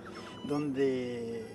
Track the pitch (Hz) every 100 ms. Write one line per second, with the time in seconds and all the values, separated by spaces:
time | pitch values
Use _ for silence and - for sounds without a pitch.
0 | - - - - - 147 147 135 139 127
1 | 123 120 117 117 -